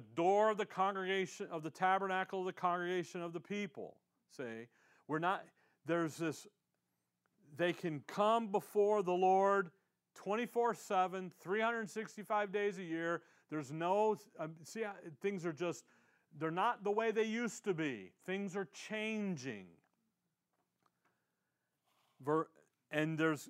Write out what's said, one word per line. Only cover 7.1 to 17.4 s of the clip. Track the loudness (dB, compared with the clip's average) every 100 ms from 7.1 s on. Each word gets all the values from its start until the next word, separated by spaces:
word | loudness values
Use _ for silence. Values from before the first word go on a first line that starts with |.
| _ _ _ -12 -2
they | 0
can | 0 -4 -6 -4
come | 2 4 4 2
before | -2 0 2 4 4
the | 2
Lord | 4 6 6 6 4 2 -6 _ _ _ -10
twenty-four | -4 -2 -2 2 2 0
seven, | 0 2 2 0 -8 -10
three | -4 0
hundred | 2 0 -4
sixty-five | -6 -8 -10 -2 0 0
days | 0 0 -2
a |
year. | -4 -2 -2 -2 -6 _ -8
There's | -6 -6
no, | -2 2 4 2 0 -6 -10
um, | -10 -10
see, | -12 -8
uh, | -6 -8 -14 -6
things | -4 -2 -4
are |
just, | -2 -4 -4 -10 _ _ _ _ -6
they're | -2
not | 0 0 0
the | -2
way | 0 2
they | 2
used | 0 0